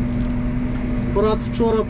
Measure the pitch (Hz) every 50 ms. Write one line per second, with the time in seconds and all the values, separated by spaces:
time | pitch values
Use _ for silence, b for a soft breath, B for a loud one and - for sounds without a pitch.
0 | 123 123 123 123 123 - 120 - - - - - - - - - - - - -
1 | - - - 196 214 214 214 214 - - - - 226 226 220 220 202